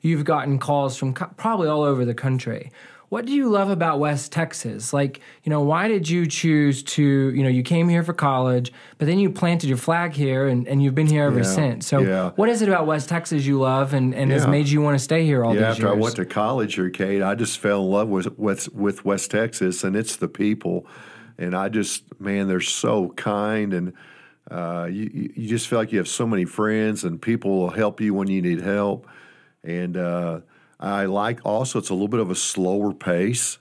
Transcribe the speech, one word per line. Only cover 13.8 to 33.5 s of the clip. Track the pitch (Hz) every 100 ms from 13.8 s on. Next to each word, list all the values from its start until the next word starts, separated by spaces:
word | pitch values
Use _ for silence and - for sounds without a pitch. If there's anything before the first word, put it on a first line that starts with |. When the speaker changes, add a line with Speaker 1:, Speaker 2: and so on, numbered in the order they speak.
| 135 139
Speaker 1:
and, | 127
and | 127 135
has | 135
Speaker 2:
Yeah. | 120
Speaker 1:
made | 143 143
you | 147
wanna | 147 139
stay | 127 160 160
here | 139
all | 117 107
Speaker 2:
Yeah, |
Speaker 1:
these | 110
Speaker 2:
after | 113 107
Speaker 1:
years? | 104
Speaker 2:
I |
went | 113 113
to | 90
college | - 107 131 107 95
here, | 92
Kate, | 90 95 101
I | 95
just | 104 113 -
fell | 104 101
in | 95
love | 98 110
with, | 95 90 -
with, | 104 98 - -
with | 101 95
West | - 98 -
Texas, | 107 113 - 92 90
and | 98 101
it's | 113 -
the | 90
people. | - 107 107 90 87 - - - - - -
And | 90 92
I | 98
just, | 107 98 - _ -
man, | 98 101 98
they're | 90
so | - - 120 110 90
kind, | - - 104 104 110 104
and, | 90 87 90 - - - _ -
uh, | 87 85 87 87
you, | 95 107
you, | - 113 -
you | 113
just | 117 -
feel | 120
like | 110
you | 110
have | 87
so | - 117
many | 104 90
friends, | - 107 107 107 104
and | 92 82
people | 110 117 98 98
will | 90
help | 87 107 101
you | 107
when | 98 98
you | 95
need | 90 85
help. | 90 101 101 98 - - - - _ _
And, | - 87 90 90
uh, | 87 87 85 82 - _ _ _
I | 95 101 98
like | 98 107 120 -
also | 107 127 117
it's | -
a |
little | 95 104
bit | 117
of | 98
a | 90
slower | - - 92 98 104
pace | 95 - 87 98 123 -